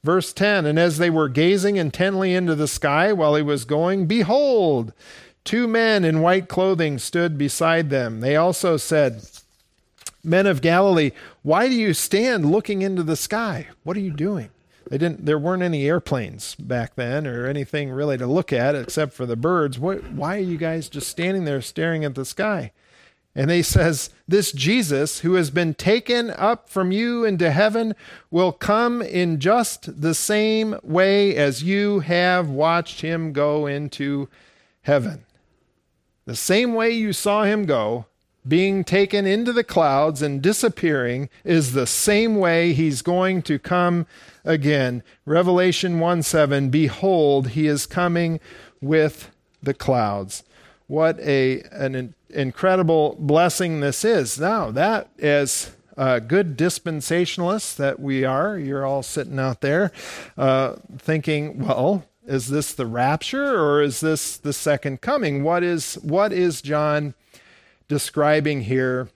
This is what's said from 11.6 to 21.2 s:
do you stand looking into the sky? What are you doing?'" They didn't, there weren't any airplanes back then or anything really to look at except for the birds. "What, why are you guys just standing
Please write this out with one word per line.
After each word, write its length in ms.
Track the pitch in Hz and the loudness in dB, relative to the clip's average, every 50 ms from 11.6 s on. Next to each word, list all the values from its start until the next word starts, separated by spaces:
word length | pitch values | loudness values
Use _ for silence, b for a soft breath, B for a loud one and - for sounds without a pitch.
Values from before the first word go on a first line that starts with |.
| 233 262 | 4 2
do 80 | 254 | 2
you 180 | 233 220 208 165 | 2 2 0 0
stand 560 | - - - - 196 226 262 247 208 156 143 | 0 -2 0 0 2 2 2 0 2 2 2
looking 300 | 170 - - - 208 196 | 2 2 0 0 -2 -2
into 220 | 190 196 190 180 170 | -2 -2 -2 -2 -2
the 120 | 156 160 | -2 -2
sky? 520 | - - - 214 220 233 214 123 113 165 - - _ _ | -4 -4 -4 -4 -4 -2 -4 -6 -6 -10 -12 -20 _ _
What 140 | 156 185 208 | -6 -6 -4
are 40 | |
you 120 | 196 185 151 | -4 -6 -4
doing?'" 360 | 147 156 196 208 170 117 104 _ _ _ b b b b b | -4 -4 -4 -4 -4 -8 -10 _ _ _ b b b b b
They 80 | 135 139 | -4 -2
didn't, 280 | 160 170 156 - 151 | -2 -2 -2 -4 -2
there 140 | 147 151 151 | -2 0 0
weren't 240 | 143 170 185 185 180 | 0 -2 -2 -2 -2
any 240 | 180 165 147 139 143 | -2 -2 0 0 0
airplanes 680 | 165 175 - - - 127 110 - - 101 - - - | 0 0 0 -2 -4 -4 -4 -6 -10 -12 -14 -14 -14
back 400 | - 139 127 127 120 117 - _ | -14 -8 -6 -4 -4 -4 -6 _
then 300 | - 123 120 127 147 156 | -6 -6 -4 -4 -4 -4
or 220 | 135 120 120 120 131 | -6 -6 -6 -6 -4
anything 420 | 143 143 135 - - 151 143 139 | -4 -4 -6 -4 -4 -6 -4 -4
really 280 | 127 131 147 151 139 123 | -4 -4 -2 -2 -2 -2
to 100 | 127 123 | -2 0
look 260 | 139 180 175 - 143 | 0 0 0 0 0
at 220 | 123 120 135 147 | 2 2 2 0
except 380 | 139 120 - - - 156 139 - | 0 -4 -6 -2 -2 -2 -4 -4
for 120 | - 131 | -8 -6
the 100 | 120 117 | -4 -4
birds. 440 | 113 120 165 180 175 156 143 127 120 | -2 0 0 2 2 0 0 -2 -4
"What, 320 | 135 180 196 - - - | -4 -4 -4 -6 -8 -10
why 240 | - 139 143 156 185 | -8 -6 -6 -4 -4
are 60 | 208 | -4
you 160 | 190 180 170 151 | -4 -4 -4 -4
guys 320 | 170 165 160 165 151 - | -4 -4 -4 -4 -8 -8
just 180 | - 147 131 - | -10 -10 -10 -10
standing 380 | - - | -6 -4